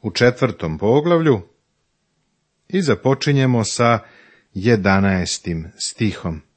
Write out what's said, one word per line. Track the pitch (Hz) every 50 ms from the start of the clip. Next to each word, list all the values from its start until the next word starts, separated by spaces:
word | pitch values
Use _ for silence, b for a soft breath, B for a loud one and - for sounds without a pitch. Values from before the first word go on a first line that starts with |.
u | - 110
četvrtom | - - 120 123 120 - 139 117 104 - - 82 80 76
poglavlju, | 98 104 120 147 151 170 175 165 165 156 127 98 87 _ _ _ _ _ _ _ _ _ _ _ _ _ _ _ _ _ _ _ _ _ _ _ _ _
i | - 190
započinjemo | 185 143 110 85 - 127 135 135 - 151 143 139 135 131 123 117 107
sa | - - - 120 117 117 104 b b b b b b b b b b _
jedanaestim | 98 92 120 120 104 92 98 95 98 98 98 95 92 90 85 - - _ 92 85 82 80 85 - -
stihom. | - - - - 113 104 87 - - 90 82 78 _ _ _